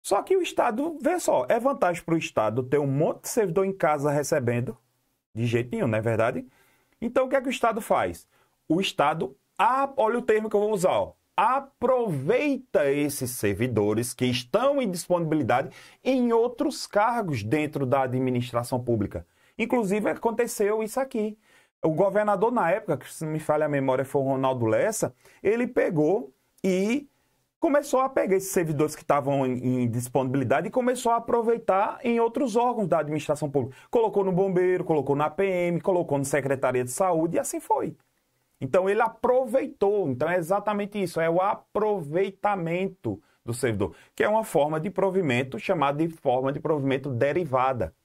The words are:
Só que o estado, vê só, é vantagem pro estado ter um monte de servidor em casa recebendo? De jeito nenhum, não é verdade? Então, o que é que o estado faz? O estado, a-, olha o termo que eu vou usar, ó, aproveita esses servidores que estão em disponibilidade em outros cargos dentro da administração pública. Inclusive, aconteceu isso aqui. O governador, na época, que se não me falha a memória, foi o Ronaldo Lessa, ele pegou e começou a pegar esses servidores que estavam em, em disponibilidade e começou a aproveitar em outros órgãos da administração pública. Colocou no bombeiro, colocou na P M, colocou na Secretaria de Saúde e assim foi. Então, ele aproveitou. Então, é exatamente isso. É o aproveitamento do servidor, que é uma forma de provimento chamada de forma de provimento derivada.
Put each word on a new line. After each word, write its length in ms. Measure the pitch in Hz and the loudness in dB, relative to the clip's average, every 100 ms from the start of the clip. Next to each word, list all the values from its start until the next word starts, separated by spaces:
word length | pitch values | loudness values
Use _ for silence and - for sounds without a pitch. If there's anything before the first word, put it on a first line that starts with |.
Só 220 | - - | 0 -2
que 140 | - 381 | 2 0
o 60 | |
estado, 540 | 349 - - 226 302 311 | 0 0 0 0 -4 -2
vê 180 | - 349 | -2 0
só, 260 | - - 123 | 0 0 2
é 100 | 226 | 0
vantagem 440 | 240 277 180 170 | 0 0 0 -2
pro 120 | - 165 | -2 -2
estado 460 | - - 107 110 | -2 0 0 0
ter 160 | 127 143 | 0 0
um 80 | 147 | 0
monte 360 | 135 160 - | 0 0 -2
de 60 | - | -6
servidor 380 | - 202 170 190 | -2 0 0 -2
em 60 | |
casa 380 | 190 170 156 143 | 0 0 2 0
recebendo? 680 | 143 143 156 120 120 123 - _ _ _ _ _ | 0 0 0 0 -2 -4 -10 _ _ _ _ _
De 100 | 107 | -4
jeito 260 | 117 117 127 | 0 0 -2
nenhum, 160 | 226 165 | -2 0
não 100 | 110 | 0
é 20 | |
verdade? 460 | 110 110 113 156 254 _ _ _ _ _ | 0 2 0 0 -10 _ _ _ _ _
Então, 260 | 233 247 262 | -4 0 0
o 20 | |
que 80 | 277 | 0
é 40 | |
que 80 | 262 | -2
o 20 | |
estado 300 | 240 233 220 | 0 0 0
faz? 460 | - 160 98 87 - _ _ _ _ | 0 0 0 -4 -16 _ _ _ _
O 120 | 160 | 0
estado, 560 | 196 - 147 160 175 - _ _ | 0 2 0 2 -4 -8 _ _
a-, 340 | 208 262 277 277 | 2 2 0 0
olha 220 | 214 240 | 0 0
o 40 | |
termo 260 | 240 214 220 | 2 0 2
que 80 | 208 | 0
eu 40 | |
vou 120 | 208 | 0
usar, 200 | 214 175 | 2 2
ó, 200 | 120 92 - _ - | 2 -2 -6 _ 0
aproveita 1500 | 208 262 277 _ 240 254 233 147 135 247 294 277 - 190 147 | 2 2 -4 _ 0 2 0 -2 0 0 2 -2 0 2 2
esses 400 | 143 147 - 123 | 2 0 -2 -6
servidores 800 | - 104 98 123 110 104 107 120 | -2 -2 0 0 2 2 0 -2
que 100 | - | -2
estão 560 | 123 123 - 202 262 285 | 0 -2 0 0 2 2
em 100 | 240 | -2
disponibilidade 800 | 175 - 175 165 156 123 123 - - - - | -4 -2 -2 0 0 2 0 0 -10 -20 -8
em 300 | - 262 240 | 0 2 4
outros 540 | 233 233 247 294 247 - | 2 2 0 -4 -4 -2
cargos 560 | 196 220 240 202 135 | 0 2 0 -2 -4
dentro 440 | 101 151 151 147 135 | -2 -2 -2 -2 0
da 160 | 135 | 0
administração 800 | 131 127 127 123 123 120 120 127 | 0 0 0 -2 -2 -4 -4 -6
pública. 440 | 120 113 101 87 - _ _ - | -2 -2 -2 -6 -12 _ _ -8
Inclusive, 500 | 226 247 208 208 233 | -2 0 0 0 -2
aconteceu 720 | 311 233 226 240 - 202 220 | -2 -2 -2 -4 0 0 0
isso 160 | 220 - | -4 -4
aqui. 400 | 180 226 214 214 _ _ _ _ | -4 -4 -4 -6 _ _ _ _
O 80 | 160 | -4
governador, 600 | 156 196 190 208 202 220 | 2 2 2 2 2 2
na 200 | 240 175 | 2 2
época, 260 | 190 - 143 | 0 -2 -6
que 160 | - | -6
se 120 | - | -10
não 80 | 160 | -6
me 60 | 156 | -6
falha 280 | 151 151 151 | 0 0 2
a 20 | |
memória, 360 | 143 135 131 | 0 0 0
foi 180 | 135 143 | 0 -2
o 20 | |
Ronaldo 420 | 135 135 131 131 113 | 0 0 0 0 2
Lessa, 480 | 110 180 214 - - - _ | 2 2 0 -4 -6 -20 _
ele 240 | - 226 247 | 0 0 0
pegou 680 | 254 277 170 151 202 262 _ _ _ | 0 0 2 2 2 -2 _ _ _
e 420 | 190 185 202 247 - _ _ _ _ _ | 0 0 0 -2 -4 _ _ _ _ _
começou 400 | 330 285 285 254 | 0 0 2 0
a 80 | 269 | 2
pegar 280 | 262 226 190 | 0 0 0
esses 140 | 190 | 0
servidores 440 | - 165 147 151 | -2 0 0 0
que 80 | 151 | -2
estavam 420 | - 143 139 139 131 | 0 0 2 0 0
em, 360 | 123 127 127 | 0 -2 0
em 80 | 123 | 0
disponibilidade 800 | 117 123 143 131 135 127 135 180 | -2 -2 -2 0 0 2 0 0
e 20 | |
começou 400 | 254 247 254 240 | 0 0 0 0
a 60 | 233 | 0
aproveitar 840 | 233 233 226 233 233 285 - - | 0 0 2 0 2 2 2 -2
em 160 | - 233 | -2 2
outros 360 | 233 233 269 214 | 2 0 0 2
órgãos 320 | 240 233 190 | 0 0 0
da 100 | 170 | 0
administração 520 | 151 151 - 147 151 | 0 -4 -2 -2 0
pública. 260 | 143 127 - - | -2 -2 -8 -2
Colocou 340 | 247 220 196 | 0 2 2
no 80 | 190 | 0
bombeiro, 520 | 180 196 180 185 180 | 2 2 2 2 0
colocou 300 | 175 160 135 | 0 0 2
na 160 | 143 151 | 0 0
P 140 | 151 | 0
M, 360 | 196 180 175 170 | -2 0 0 0
colocou 380 | 180 180 170 143 | 0 0 0 -2
na 60 | |
Secretaria 600 | 139 151 139 131 127 127 | 0 0 0 0 0 0
de 60 | 123 | -2
Saúde 460 | - 190 170 165 170 | -2 0 2 0 -2
e 40 | |
assim 200 | - 330 | -4 -8
foi. 360 | - 440 - 165 _ _ _ _ _ _ | -2 -2 -2 -8 _ _ _ _ _ _
Então, 300 | 131 185 190 | 0 2 2
ele 100 | 208 | 2
aproveitou. 1080 | 233 - 226 247 262 262 285 - 196 208 175 | 0 0 2 2 2 0 -2 0 0 2 0
Então, 200 | 123 151 | 0 0
é 80 | 180 | 0
exatamente 640 | 165 202 202 208 202 208 | 0 -2 0 -2 -2 -2
isso. 200 | 185 170 | -4 0
É 100 | 165 | 2
o 100 | 170 | 2
aproveitamento 1800 | 190 214 - - 214 208 143 160 202 196 208 202 165 175 190 190 113 98 _ _ | 2 -2 -4 -2 0 -2 -2 -2 -2 -2 -2 -2 -2 -2 -4 -4 -6 -6 _ _
do 100 | - | -10
servidor, 400 | 117 127 107 95 - - - | -4 -2 0 -4 -6 -20 -2
que 80 | |
é 40 | 226 | 0
uma 140 | 214 | 0
forma 380 | 220 165 147 156 | 0 0 0 0
de 100 | 165 | -4
provimento 720 | - 190 185 170 123 127 226 | -2 0 0 0 0 -2 -6
chamada 440 | - 180 139 143 | -4 0 0 0
de 80 | 165 | -2
forma 400 | 165 147 127 135 | -2 0 0 0
de 60 | 147 | -4
provimento 520 | 151 156 135 135 143 | -2 0 0 -2 -2
derivada. 840 | 123 139 156 170 127 131 127 90 _ | 0 0 0 0 2 2 0 -4 _